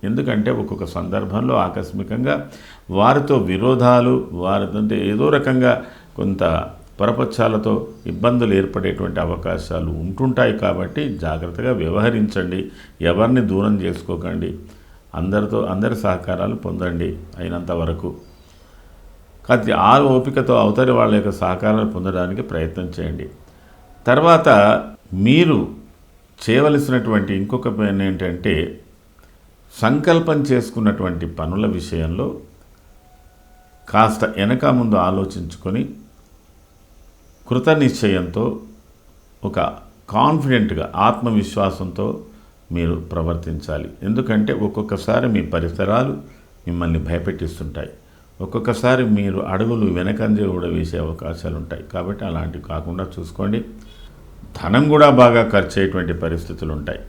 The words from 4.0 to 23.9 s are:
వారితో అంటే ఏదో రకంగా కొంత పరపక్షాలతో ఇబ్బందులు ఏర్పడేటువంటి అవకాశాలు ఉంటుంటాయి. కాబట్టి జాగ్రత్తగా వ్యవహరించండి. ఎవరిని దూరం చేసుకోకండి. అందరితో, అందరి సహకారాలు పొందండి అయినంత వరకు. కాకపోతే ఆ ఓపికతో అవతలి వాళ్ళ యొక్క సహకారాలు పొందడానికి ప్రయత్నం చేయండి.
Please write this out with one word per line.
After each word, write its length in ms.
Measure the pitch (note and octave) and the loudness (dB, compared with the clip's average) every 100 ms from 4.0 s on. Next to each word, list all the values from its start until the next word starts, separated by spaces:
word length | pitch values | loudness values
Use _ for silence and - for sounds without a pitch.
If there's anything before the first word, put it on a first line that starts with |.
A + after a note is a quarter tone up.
| B2 B2+ - F2 F2+ | 4 2 -2 -4 0
వారితో 320 | G2+ G2 G2+ | 0 -2 -2
అంటే 140 | G#2+ G#2 F#2+ | -2 0 0
ఏదో 160 | G#2 D3 D3 | 2 2 2
రకంగా 360 | C#3 B2+ B2+ A#2 - - - - | 2 2 4 2 -2 -20 -18 -4
కొంత 280 | G2+ F#2+ F2 D#2+ D#2+ - - - | -2 0 0 0 -4 -14 -20 -2
పరపక్షాలతో 760 | G#2 A#2 B2+ - A2+ G#2+ A2 G#2 - - - | 0 0 -2 0 0 2 0 -2 -4 -12 -10
ఇబ్బందులు 480 | F2 A#2+ B2 A2+ F#2+ | -2 0 2 4 2
ఏర్పడేటువంటి 580 | F#2+ F#2+ F#2 F2 F#2 F2 | 2 -2 -4 -4 -4 -2
అవకాశాలు 720 | E2 E2+ E2+ E2+ E2+ E2 E2 D#2+ | -4 -4 -4 -6 -4 -4 -4 -4
ఉంటుంటాయి. 500 | E2+ G2 C3 B2 A#2+ G#2+ | -6 -2 -2 2 0 2
కాబట్టి 540 | F#2+ F2+ F#2 - D3 G2+ E2 | -2 -2 -4 -4 -6 -4 -4
జాగ్రత్తగా 460 | D#2+ E2+ E2+ A#2+ A2+ | -4 -6 -4 -2 -2
వ్యవహరించండి. 800 | D#2+ F#2+ A2+ A2+ G#2+ F#2+ F2 F#2 - - - - E2+ | -2 0 0 2 0 -2 -4 -4 -6 -12 -20 -2 0
ఎవరిని 320 | F2 A2+ B2+ G#2+ | 2 4 4 2
దూరం 220 | F#2 G#2+ G#2 F2+ | 2 2 0 0
చేసుకోకండి. 680 | F2+ - F2 F2 E2+ E2+ E2+ - - - - _ D#2+ | -4 -6 -6 -4 -6 -6 -8 -14 -20 -20 -20 _ -6
అందరితో, 400 | F2 G#2 G#2+ A2 - | -2 0 0 -2 -2
అందరి 220 | F#2+ A2 A2+ | -2 -2 0
సహకారాలు 600 | G2+ F2+ - F2+ G2 - | -2 -2 -4 -4 -2 -4
పొందండి 540 | F2+ F2 F2+ E2+ E2+ E2+ - - | -6 -4 -4 -4 -4 -6 -14 -10
అయినంత 320 | F2 F2 E2+ | -8 -6 -4
వరకు. 380 | E2+ E2 E2 F2+ - - - - - - - - - - - - - - | -4 -2 -4 -6 -10 -18 -20 -20 -20 -20 -20 -20 -20 -20 -20 -20 -20 0
కాకపోతే 240 | B2 A2 E2+ G2 | 2 2 4 6
ఆ 40 | C3 C#3+ B2+ | 6 6 4
ఓపికతో 380 | B2+ C#3+ B2+ A#2+ | 2 -2 2 4
అవతలి 280 | G#2+ G#2+ B2+ | 4 4 2
వాళ్ళ 220 | A#2+ A#2 G#2+ | 4 4 4
యొక్క 120 | G2 - | 2 -2
సహకారాలు 480 | F2+ F2+ G#2+ G#2+ A2+ F#2 | -2 0 0 0 0 -2
పొందడానికి 460 | F#2 F2+ F2+ F#2+ | -4 -2 -4 -4
ప్రయత్నం 460 | - E2 E2 F2 F2 E2+ | -6 -4 -4 -6 -8 -6
చేయండి. 300 | E2 D#2 D2+ - - - - - - | -8 -8 -12 -16 -20 -20 -20 -20 -20